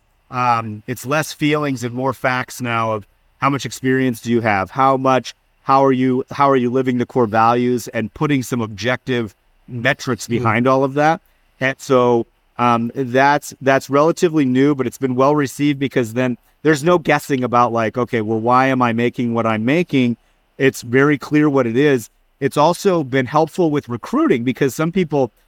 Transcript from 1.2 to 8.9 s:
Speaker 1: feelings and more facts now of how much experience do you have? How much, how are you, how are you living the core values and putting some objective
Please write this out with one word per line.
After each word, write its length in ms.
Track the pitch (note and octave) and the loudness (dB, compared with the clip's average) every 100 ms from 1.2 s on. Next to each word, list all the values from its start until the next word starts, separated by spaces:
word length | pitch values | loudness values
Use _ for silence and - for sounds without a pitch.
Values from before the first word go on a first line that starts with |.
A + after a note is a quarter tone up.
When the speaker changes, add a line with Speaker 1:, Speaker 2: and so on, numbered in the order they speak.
| D3 - | -4 -2
Speaker 1:
feelings 500 | D3+ D3+ D3 C3 B2 | 0 0 -2 -4 -6
and 100 | A#2+ | -4
more 200 | C3 B2 | -4 -2
facts 480 | C3+ B2+ B2 - | -2 -2 -6 -8
now 300 | B2 A#2 A2+ | -4 -2 -2
of 140 | A2 G#2 _ _ _ | -4 -8 _ _ _
how 80 | C3+ | -2
much 160 | C#3 B2 | -2 -6
experience 560 | - C3 C3 C3 A2+ | -6 -2 0 0 -4
do 80 | A#2 | -2
you 100 | A#2 | 0
have? 300 | A2 G2 F#2+ | 2 0 -2
How 260 | - C3+ C3+ | 0 2 2
much, 380 | C3 C3 - - _ _ - | 2 0 -2 -14 _ _ 0
how 200 | C3+ C3+ | 4 4
are 80 | |
you, 320 | B2+ C3 B2+ - | 2 0 0 -4
how 180 | - C#3+ | 0 2
are 80 | C3+ | 2
you 140 | A#2+ | 2
living 260 | B2 B2+ B2 | 0 0 -2
the 80 | A#2+ | -2
core 220 | C3+ A#2 | 0 0
values 600 | A2 A2+ A#2+ B2 B2 - | 2 2 2 0 -2 -4
and 240 | A#2 A2 - | -6 -8 -4
putting 280 | D#3 C#3+ | -2 -2
some 200 | A#2+ B2+ | -2 -4
objective 720 | A2 G#2 A2 | -6 -6 -4